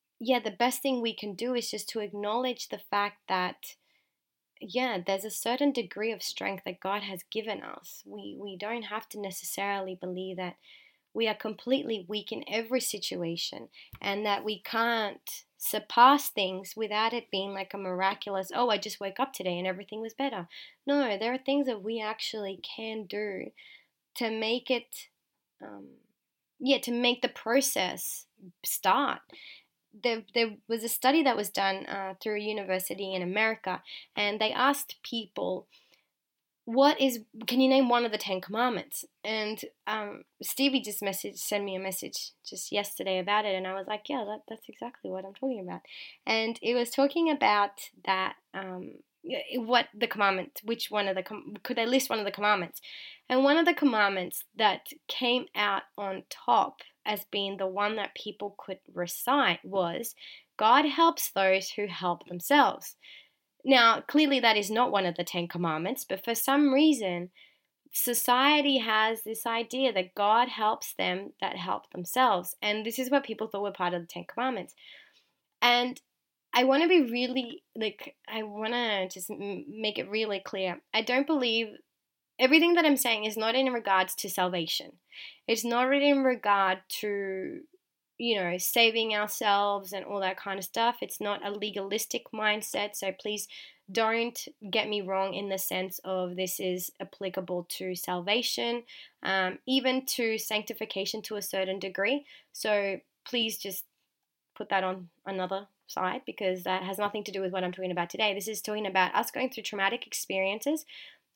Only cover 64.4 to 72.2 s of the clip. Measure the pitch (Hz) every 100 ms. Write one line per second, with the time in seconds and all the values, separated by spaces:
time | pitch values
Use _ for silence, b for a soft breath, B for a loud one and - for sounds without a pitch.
64.4 | 233 214 202 220 247 202 180 170 175 175
65.4 | 175 170 170 156 180 262 - 190 - 226
66.4 | - 285 285 262 311 254 190 175 180 b
67.4 | b b b _ _ - - 233 - 247
68.4 | 277 302 285 262 220 214 220 226 214 220
69.4 | 233 233 233 254 269 196 185 - 202 220
70.4 | 254 220 214 - - - 180 180 202 -
71.4 | 196 180 175 202 - 180 180 254